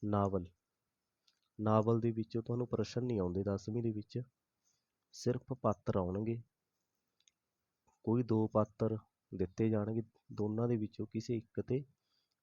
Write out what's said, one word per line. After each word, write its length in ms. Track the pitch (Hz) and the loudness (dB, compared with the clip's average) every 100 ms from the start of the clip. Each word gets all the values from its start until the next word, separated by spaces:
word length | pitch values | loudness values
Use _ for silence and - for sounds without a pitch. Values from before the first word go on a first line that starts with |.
ਨਾਵਲ। 440 | 104 101 101 95 87 _ _ _ _ _ _ _ _ _ _ - | 0 2 2 0 -4 _ _ _ _ _ _ _ _ _ _ -2
ਨਾਵਲ 420 | 107 110 107 117 | 4 4 6 2
ਦੇ 100 | 120 | 2
ਵਿੱਚੋਂ 320 | 113 110 117 | -2 -4 -4
ਤੁਹਾਨੂੰ 240 | - 120 120 | -4 -4 -2
ਪ੍ਰਸ਼ਨ 380 | 110 104 120 | -2 -2 -2
ਨਹੀਂ 160 | 123 110 | -2 0
ਆਉਂਦੇ 220 | 90 90 | 0 0
ਦਸਵੀਂ 380 | 98 98 - 117 | 0 -2 -2 -2
ਦੇ 80 | 117 | -2
ਵਿੱਚ, 320 | 107 - 120 123 _ _ _ _ _ _ _ _ | -4 -6 -8 -8 _ _ _ _ _ _ _ _
ਸਿਰਫ 380 | - 123 123 - | -4 -2 -2 -6
ਪਾਤਰ 440 | 135 113 101 - 101 | -2 0 0 0 0
ਆਉਣਗੇ। 460 | 90 95 110 120 - _ _ _ _ _ _ _ _ _ _ _ _ _ _ _ | 0 -2 -2 -4 -8 _ _ _ _ _ _ _ _ _ _ _ _ _ _ _
ਕੋਈ 180 | - 117 | 0 0
ਦੋ 240 | 117 110 110 | 2 2 4
ਪਾਤਰ 500 | 107 104 - 110 107 - _ _ | 2 2 0 -2 -2 -8 _ _
ਦਿੱਤੇ 360 | 95 90 - 110 | -4 -4 0 0
ਜਾਣਗੇ, 320 | 110 104 113 113 _ - | 2 0 -4 -6 _ -14
ਦੋਨਾਂ 360 | 107 104 110 120 | -4 -2 0 0
ਦੇ 80 | 117 | 0
ਵਿੱਚੋਂ 300 | 107 - 107 | -2 -6 -8
ਕਿਸੇ 300 | 113 - 117 | -6 -4 -6
ਇੱਕ 240 | - - | -4 -6
'ਤੇ 240 | - 131 139 _ _ _ _ _ | -2 -4 -4 _ _ _ _ _